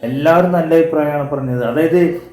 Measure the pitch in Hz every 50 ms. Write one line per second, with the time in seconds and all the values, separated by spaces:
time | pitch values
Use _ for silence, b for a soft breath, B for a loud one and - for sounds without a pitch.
0 | - 120 131 139 147 156 165 175 180 180 180 175 165 160 165 165 160 160 - 156
1 | 151 147 147 147 143 135 143 135 131 127 123 123 120 113 120 147 160 160 165 180
2 | 175 160 - - - -